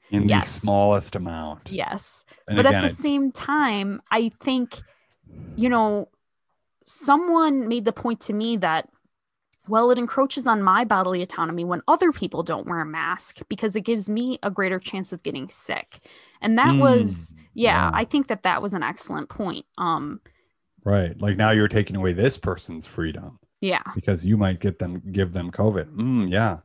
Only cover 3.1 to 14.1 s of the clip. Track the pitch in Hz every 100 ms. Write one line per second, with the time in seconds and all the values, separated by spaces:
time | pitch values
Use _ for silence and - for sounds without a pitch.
3.1 | 285 269 - - 294 277 208 196 196 -
4.1 | 226 226 - - 262 247 - - _ _
5.1 | _ _ - - - 247 240 220 208 185
6.1 | _ _ _ _ _ _ _ - - 277
7.1 | 285 349 330 311 277 220 240 214 - 247
8.1 | 233 - 208 226 233 175 160 - _ _
9.1 | _ _ _ _ - - 220 240 247 240
10.1 | - 269 - 240 220 196 196 240 202 185
11.1 | 185 180 - 165 170 170 175 - 311 349
12.1 | - 180 - 165 156 - 170 156 160 156
13.1 | 185 - - - 208 220 202 196 233 196